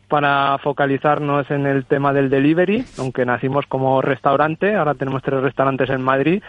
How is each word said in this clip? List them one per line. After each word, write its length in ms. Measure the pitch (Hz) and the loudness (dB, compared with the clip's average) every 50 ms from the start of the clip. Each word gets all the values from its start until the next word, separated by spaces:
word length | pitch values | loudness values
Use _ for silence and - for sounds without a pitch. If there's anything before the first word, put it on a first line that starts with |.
| _ _ | _ _
para 500 | - 147 147 143 143 139 139 139 139 135 | 0 0 2 2 2 2 2 0 -2 -2
focalizarnos 920 | - 147 139 - 143 139 139 135 - 156 147 151 151 143 143 143 139 - | -2 -4 -2 0 0 0 0 0 0 0 0 0 0 -2 -2 -2 -2 -2
en 160 | 151 143 139 | -4 -2 0
el 200 | 139 139 139 131 | 0 0 -2 0
tema 280 | - 147 143 139 143 139 | 0 -2 0 0 0 2
del 160 | 139 139 135 | 2 0 2
delivery, 560 | 135 135 135 147 160 165 180 185 202 226 262 - - - | 2 2 2 2 4 2 2 0 0 -2 -2 -8 -10 -8
aunque 260 | 131 131 120 - 127 | -8 -6 -2 -2 -2
nacimos 400 | 123 123 120 - 135 135 143 139 | 0 -2 -2 -2 -2 -2 -2 -4
como 340 | - - 135 131 131 131 131 131 | -2 -4 -2 0 2 2 2 2
restaurante, 720 | 135 139 127 - - 139 139 147 156 156 - - 196 214 | 0 -2 0 0 0 2 2 2 0 0 -2 -2 0 0
ahora 180 | 202 160 151 143 | 0 0 -2 -2
tenemos 300 | - 143 135 139 135 - | -2 -4 -4 -4 -4 -4
tres 180 | - 139 135 | -2 -2 0
restaurantes 480 | 131 139 127 - 135 135 135 127 135 123 | -2 -2 0 0 0 0 2 0 -2 -2
en 140 | 139 131 127 | -2 -2 0
Madrid. 400 | 131 131 135 139 151 175 208 - | 0 0 2 2 0 0 -2 -4